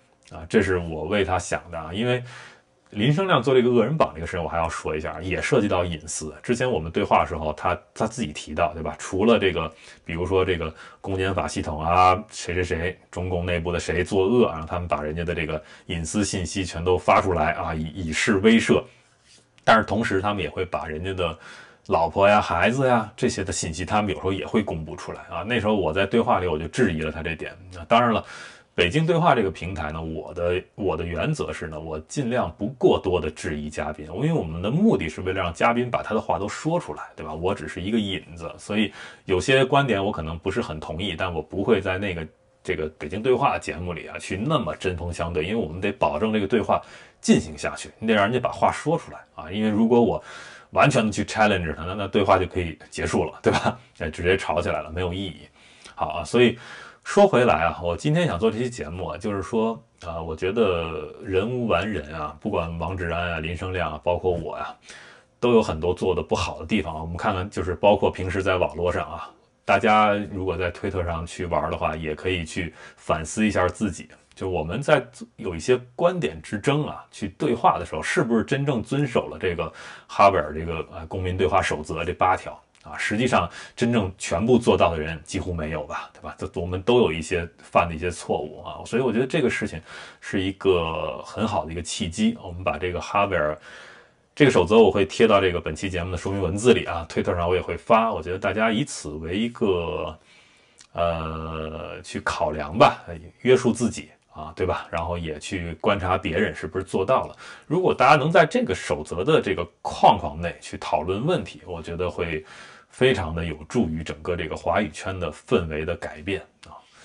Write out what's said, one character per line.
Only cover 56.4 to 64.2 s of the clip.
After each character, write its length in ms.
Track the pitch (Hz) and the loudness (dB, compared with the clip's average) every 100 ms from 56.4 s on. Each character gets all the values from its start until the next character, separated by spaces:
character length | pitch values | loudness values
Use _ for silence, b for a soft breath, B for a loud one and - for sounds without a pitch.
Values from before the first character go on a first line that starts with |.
以 160 | 123 - B B B B | 6 4 B B B B
说 240 | - - 202 | -2 4 6
回 180 | 120 117 | 6 4
来 200 | 78 82 | 4 2
啊， 140 | 80 | 0
我 160 | 85 85 | -2 -2
今 160 | 147 | 0
天 140 | 160 165 | 2 2
想 100 | 87 | 2
做 140 | 110 | 0
这 60 | 107 | 0
期 100 | 123 | -4
节 180 | - 76 | -6 -10
目 200 | 90 85 | -8 -8
啊， 100 | - | -6
就 160 | 107 | -4
是 80 | 101 | -4
说 400 | 90 113 110 113 - _ 87 | -2 0 0 -2 -12 _ -10
啊， 160 | 82 | -8
我 140 | 82 78 | -6 -4
觉 160 | 92 | -2
得 600 | 113 104 87 80 80 76 - | 2 2 2 -2 -6 -10 -12
人 260 | - 92 110 | -2 0 0
无 160 | 127 113 | 0 0
完 260 | 87 90 | 0 0
人 220 | 78 71 | -4 -6
啊， 240 | 80 76 - | -8 -8 -8
不 120 | 107 | -4
管 260 | 98 82 82 | -4 -4 -4
王 180 | 82 92 | -6 -4
志 140 | 85 | -4
安 220 | 82 87 | -4 -4
啊、 80 | 82 | -4
林 180 | 80 85 | -6 -6
生 160 | 95 | -6
亮 200 | 92 80 | -4 -4
啊， 80 | 76 | -4
包 120 | 90 | -2
括 140 | 87 | 0